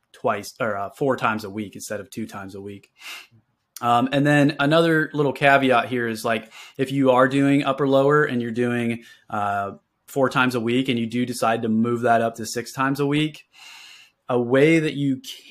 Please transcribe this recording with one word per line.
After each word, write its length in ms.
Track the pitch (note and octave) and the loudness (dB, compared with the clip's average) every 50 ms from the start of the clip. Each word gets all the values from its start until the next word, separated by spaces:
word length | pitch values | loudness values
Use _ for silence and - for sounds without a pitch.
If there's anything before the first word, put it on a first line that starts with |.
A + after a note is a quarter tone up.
| _ _ | _ _
twice 420 | - - - A#2+ G#2+ G2+ G2+ - - - | -14 -6 -4 -2 -2 -2 -6 -10 -8 -6
or, 180 | C3 A2 G2+ | -6 -4 -4
uh, 140 | G2 G2+ G2 | -6 -8 -10
four 260 | - - D3 C3+ B2 | -6 -4 -2 -2 0
times 280 | B2 C3 A#2 A2 G#2+ G#2+ | 0 0 -2 -2 -2 -6
a 60 | G2 | -8
week 240 | G2 A2 G#2+ F#2+ - | -10 -10 -10 -10 -12
instead 260 | A2 - - G#2+ G2+ | -14 -12 -10 -10 -12
of 100 | G2 - | -12 -12
two 160 | - A#2 A2 | -12 -10 -10
times 280 | A2 G#2+ G#2 G2 F#2+ G2 | -10 -12 -14 -14 -14 -14
a 60 | G2 | -14
week. 300 | G2 G2+ G2+ G2 - _ _ _ - - - - - _ _ _ _ _ _ _ _ _ _ - | -14 -14 -16 -18 -20 _ _ _ -18 -18 -18 -18 -18 _ _ _ _ _ _ _ _ _ _ -4
Um, 280 | A#2+ A#2+ A#2+ A#2+ B2+ C3 | 0 2 2 2 2 2
and 160 | C#3 C#3+ C#3+ | 2 2 4
then 300 | D3 D3 D3 C#3 C#3+ C#3+ - | 4 4 4 4 4 2 0
another 520 | C#3+ C#3+ D#3 E3 E3+ E3 D#3+ D#3 D#3 - | 0 2 4 4 4 4 2 2 0 0
little 220 | - D3 D3 C3+ - | -2 0 0 0 0
caveat 540 | - D3 C#3 C#3 C#3 C3+ C3 B2 A#2 A2+ A2 | 2 4 6 6 6 6 4 4 2 2 0
here 200 | B2+ B2 A#2+ A#2 | -2 -4 -2 -4
is, 160 | A2+ A2 A#2+ | -4 -4 -2
like, 260 | A#2+ A2+ A2 - - - - - - _ - | -2 -2 -2 -4 -10 -16 -20 -20 -14 _ -6
if 120 | C3+ B2+ | -4 -2
you 200 | C#3 C#3 C3+ C3 | 0 2 2 4
are 180 | B2 B2+ C3+ C3 | 4 4 4 4
doing 340 | C#3 C#3 C#3 C#3 C#3 C#3+ | 2 2 2 2 2 2
upper 240 | C#3+ C3+ C3 - D3 | 2 0 -2 0 0
lower 380 | C3+ C3+ C3+ C3+ C#3+ D3 D3+ D3+ | 2 2 4 4 4 4 2 2
and 160 | - B2+ A#2+ | 0 -2 -4
you're 100 | A#2 A#2+ | -4 -4
doing, 540 | A2 A#2+ A#2+ A#2+ A#2+ A#2+ A#2 A#2 A2+ A#2 - - - _ _ - | -2 -2 -2 -2 -2 -2 -2 -4 -4 -6 -10 -16 -20 _ _ -8
uh, 440 | G#2+ G#2+ G2+ G2+ G2+ G2+ G2+ G2 G2 - _ _ _ _ _ | -6 -4 -4 -2 -2 -4 -4 -6 -8 -12 _ _ _ _ _
four 240 | - - C#3 C3 A#2+ | -6 -2 0 0 2
times 240 | - C#3 B2+ B2+ B2 | 2 2 0 0 0
a 60 | B2 | -2
week 280 | A2 A#2 A#2+ B2+ C3+ C#3 | -2 0 0 0 0 0
and 100 | B2 A#2 | -2 -2
you 80 | A#2 | -4
do 200 | A2 A2+ B2 B2 | -4 -4 -4 -4
decide 360 | B2 A#2+ - A#2+ A2+ A#2 A#2 | -4 -4 -2 0 0 0 0
to 60 | A#2 A2+ | 0 0
move 320 | A2 A2 A#2 A#2+ A#2+ A#2 | 0 0 0 0 0 0
that 220 | A#2 A#2 A#2 A2+ | 2 2 2 2
up 140 | A#2 A#2 A#2 | 2 0 -4
to 100 | - A2 | -8 -10
six 260 | - - A#2+ A2+ - | -8 -8 -8 -8 -8
times 260 | - C3+ C3 C3+ C#3 C#3 | -6 -4 -2 -2 -2 -2
a 80 | C#3+ | -2
week, 380 | C#3+ C#3+ D3+ D#3 D#3 D3+ - - _ _ - - - - - - - - - - _ _ _ _ - | -2 0 -2 -2 -4 -6 -10 -20 _ _ -20 -20 -20 -20 -20 -20 -20 -20 -20 -20 _ _ _ _ -2
a 120 | B2+ B2 | -2 -2
way 380 | A#2+ A#2 C3 C3+ C#3+ D#3+ E3 D#3+ | 0 2 4 4 6 6 4 4
that 160 | D#3 D#3 - | 2 0 -2
you 260 | C#3+ C#3+ C#3 C3 C3+ - - - - - - | -2 -2 -2 -2 -4 -6 -12 -18 -18 -20 -20